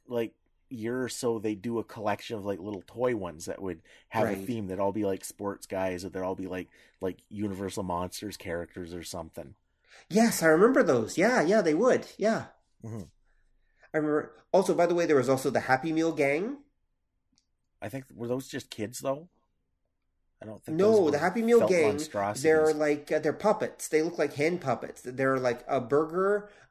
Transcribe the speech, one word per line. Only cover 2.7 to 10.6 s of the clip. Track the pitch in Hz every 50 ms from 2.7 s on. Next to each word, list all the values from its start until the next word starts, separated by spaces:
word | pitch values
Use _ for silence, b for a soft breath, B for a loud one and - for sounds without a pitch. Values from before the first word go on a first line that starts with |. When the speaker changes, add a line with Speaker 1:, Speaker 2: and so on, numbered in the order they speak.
| 107 92 87 -
Speaker 1:
toy | - 113 127 127 123
ones | 107 92 85 78 80 87
that | - - -
would | 95 92 85 80 _ b b b b b
have | - 110 107
Speaker 2:
Right. | 107 101 95
Speaker 1:
a | 98
theme. | 98 120 113 101
They'd | 92 92 95
all | 98 101
be, | 98 110 104
like, | 98 95 92 -
sports | - - - 101 101 98 - - -
guys, | - 92 95 95 90 87 90
or | 92
they'd | 82 92 92
all | 92 95
be, | 92 95 92
like, | 90 92 90 - b b b b b b
like, | 95 95 90 - _ -
Universal | 104 101 104 104 95 92 101 95 - 110 98
Monsters | 90 87 85 90 92 - - 110 104 90
characters | - - 90 85 87 85 - - 95 87 82 87
or | 87 80
something. | - - 90 82 80 - - 73 69 - _ _ _ _ _ b b b b b b
Speaker 2:
Yes, | 160 214 233 226 - -
I | 170 160
remember | 156 165